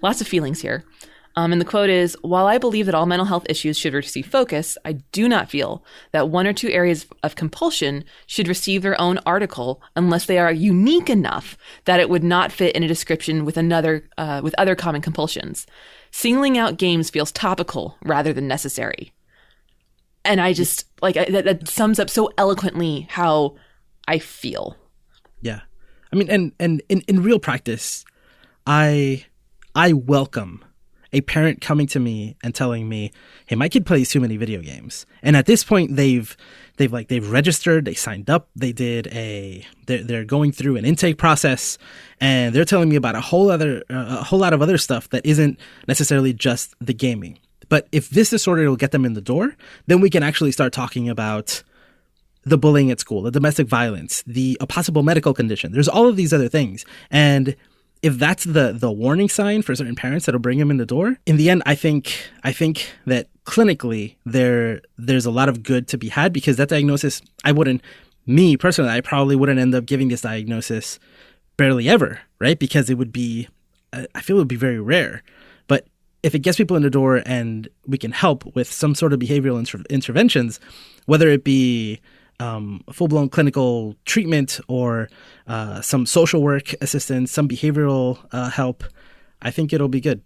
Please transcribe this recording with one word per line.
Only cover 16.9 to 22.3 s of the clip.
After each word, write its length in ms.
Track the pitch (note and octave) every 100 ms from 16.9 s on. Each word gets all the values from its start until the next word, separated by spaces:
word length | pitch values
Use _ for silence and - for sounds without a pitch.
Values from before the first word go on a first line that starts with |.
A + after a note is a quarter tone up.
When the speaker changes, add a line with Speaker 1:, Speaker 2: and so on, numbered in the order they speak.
| E3+ D#3+
Speaker 1:
feels 240 | D#3 D3+
topical 640 | - G#3 F#3 F3 C3 F#2 - -
rather 260 | D3 D3+
than 160 | C3+ C3+
necessary." 640 | C#3 C#3 - A2+ - - _ _ _ _ _ _ _ _ _ _ _
And 180 | F#3+ G3
I 120 | F3+
just, 320 | E3+ F3 - - _
like, 160 | F#3+ D#3
I, 80 | F3
that, 200 | G3 F3+
that 220 | F3+ D#3+
sums 320 | - A3 G#3+
up 100 | G3+
so 220 | - A3